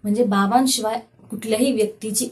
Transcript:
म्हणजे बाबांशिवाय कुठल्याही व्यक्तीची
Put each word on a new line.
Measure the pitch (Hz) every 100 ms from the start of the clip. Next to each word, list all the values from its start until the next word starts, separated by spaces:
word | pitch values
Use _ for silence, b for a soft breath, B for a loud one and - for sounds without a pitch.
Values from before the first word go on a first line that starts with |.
म्हणजे | 208 214
बाबांशिवाय | 240 196 196 240 262 254 214 226 - _ -
कुठल्याही | 208 220 214 262
व्यक्तीची | 214 208 - 220 196 -